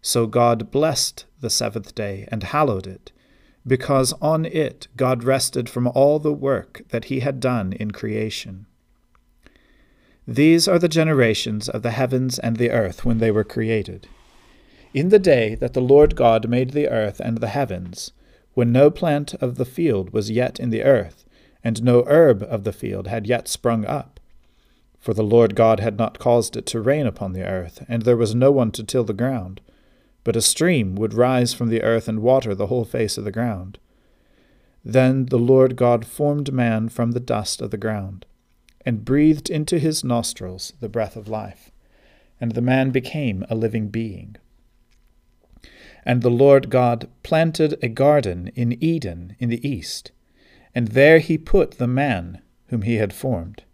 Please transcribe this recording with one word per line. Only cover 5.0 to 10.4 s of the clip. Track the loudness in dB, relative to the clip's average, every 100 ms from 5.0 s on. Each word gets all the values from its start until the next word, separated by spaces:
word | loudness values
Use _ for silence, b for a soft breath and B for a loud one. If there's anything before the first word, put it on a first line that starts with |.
| -2 0 0
rested | 0 -2 -6 -6
from | -4 -2
all | 4 4 4
the | 0
work | -2 -2 -2 -4 -20 -8
that | -8 -4
he | -4
had | -4 -4
done | -2 -2 -4
in | -6 -8
creation. | -8 -6 -4 -6 -8 -14 -18 -20 _ _ _ _ _ _ _ b b b b b b b b -8
These | 2